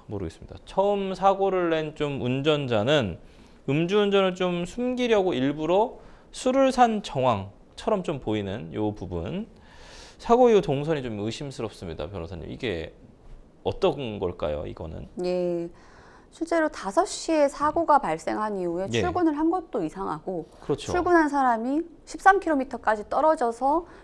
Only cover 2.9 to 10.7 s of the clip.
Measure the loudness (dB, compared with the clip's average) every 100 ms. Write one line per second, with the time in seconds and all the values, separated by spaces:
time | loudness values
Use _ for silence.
2.9 | 2 2 -4 -14 -20 -20 -10 -2 0 2
3.9 | 2 4 4 2 0 -2 -2 -4 -4 -4
4.9 | -2 2 2 2 2 0 0 2 2 2
5.9 | -4 -20 -20 -20 -4 0 4 4 4 2
6.9 | 2 -4 0 2 0 -4 -14 -20 -8 -2
7.9 | -2 -2 -6 -2 -2 -2 -6 -8 -4 -4
8.9 | -4 -8 -6 -6 -6 -10 -16 -20 -20 -20
9.9 | -20 -20 -12 2 6 8 6 4